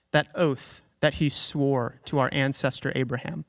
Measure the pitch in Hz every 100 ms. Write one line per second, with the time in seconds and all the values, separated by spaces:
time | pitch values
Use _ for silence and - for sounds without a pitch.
0 | _ 147 - - 165 131 - - _ _
1 | 151 - 147 - - 151 139 131 120 -
2 | - 147 127 139 135 135 131 - 151 -
3 | 120 120 - 165